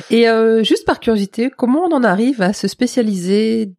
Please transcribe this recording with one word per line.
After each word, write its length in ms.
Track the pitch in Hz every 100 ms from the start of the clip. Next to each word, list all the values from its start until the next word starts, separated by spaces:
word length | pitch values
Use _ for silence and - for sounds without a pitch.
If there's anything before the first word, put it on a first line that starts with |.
| -
Et, 180 | 226 233
euh, 340 | 226 226 226
juste 220 | 208 403
par 160 | - 285
curiosité, 500 | - 214 196 - 254 -
comment 280 | 240 285
on 80 | 359
en 100 | 294
arrive 380 | 226 185 247 247
à 100 | 185
se 160 | 208 196
spécialiser 1040 | - 247 - 220 190 180 202 220 226 208